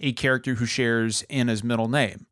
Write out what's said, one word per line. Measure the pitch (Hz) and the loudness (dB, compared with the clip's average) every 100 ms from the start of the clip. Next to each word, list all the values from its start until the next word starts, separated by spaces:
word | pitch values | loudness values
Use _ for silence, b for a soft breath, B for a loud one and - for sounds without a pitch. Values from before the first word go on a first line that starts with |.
a | 143 | -4
character | 120 135 131 131 | 0 2 2 0
who | 120 117 | -2 0
shares | - 120 117 113 104 - | 0 2 2 0 -2 -4
Anna's | 139 120 107 | -2 0 0
middle | 113 117 113 | 0 0 0
name. | 139 113 - - | 0 0 -4 -20